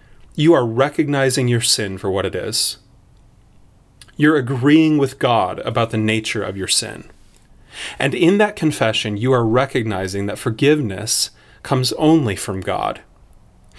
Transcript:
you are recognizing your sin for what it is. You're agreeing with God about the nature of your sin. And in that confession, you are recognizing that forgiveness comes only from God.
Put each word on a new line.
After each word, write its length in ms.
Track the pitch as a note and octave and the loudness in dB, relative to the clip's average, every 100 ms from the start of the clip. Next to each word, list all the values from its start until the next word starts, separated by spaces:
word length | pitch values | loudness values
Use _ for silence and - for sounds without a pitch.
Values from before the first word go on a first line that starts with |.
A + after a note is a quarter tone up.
| - - - - | -20 -20 -12 0
you 180 | D3+ | 4
are 120 | D#3+ A#2+ | 4 4
recognizing 840 | A2+ C#3 - D3 C#3+ C3+ B2+ B2 | 0 0 0 0 0 0 2 0
your 140 | A#2 | 0
sin 360 | A2+ - G#2 F#2+ | 0 -2 -2 -6
for 140 | G2+ | -4
what 160 | F#2+ F#2 | -2 -2
it 80 | F2+ | -4
is. 420 | G2 G#2+ - - _ _ _ _ _ _ _ - - _ _ _ - - | -6 -4 -6 -8 _ _ _ _ _ _ _ -20 -20 _ _ _ -16 0
You're 220 | D3+ D#3 | 2 2
agreeing 640 | B2 C3+ C3 D#3 D#3 D3+ | 0 0 4 6 6 2
with 180 | C3+ - | 0 0
God 400 | C3 A#2 F#2 G2+ | 0 2 0 -4
about 280 | - A2+ A2+ | -4 -2 -2
the 80 | A2 | 0
nature 460 | G#2+ A2 G#2+ A2+ | 0 0 -2 -6
of 120 | G2+ G2 | -6 -6
your 120 | F#2 | -4
sin. 380 | - G#2+ F#2 - - - _ _ - - - - - | -4 -4 -10 -18 -20 -20 _ _ -20 -20 -16 -12 -6
And 160 | C3+ | -4
in 240 | B2+ E3+ G3+ | 2 2 4
that 200 | G#3+ G#3 | 2 0
confession, 580 | D#3 D3 A2+ G#2+ A2 G#2 | -2 0 0 0 -4 -2
you 160 | A#2+ | 0
are 140 | C3 A#2 | 2 2
recognizing 800 | A#2+ C3+ - A2 G2 F#2+ G2 G2+ | 2 0 -2 -2 -4 -4 -4 -6
that 120 | G2+ | -4
forgiveness 920 | - A2 C3+ D3+ B2 F#2+ G#2+ - - - - - | -6 0 2 2 0 -6 -4 -4 -4 -8 -20 -14
comes 300 | - C3+ B2+ | -4 -2 -2
only 420 | - D3+ D#3+ B2+ F#2 | 0 4 4 2 -2
from 240 | - F#2+ | -6 -6
God. 400 | F#2 F#2 G2+ - - _ - - _ _ - | -4 -4 -4 -6 -12 _ -20 -20 _ _ -20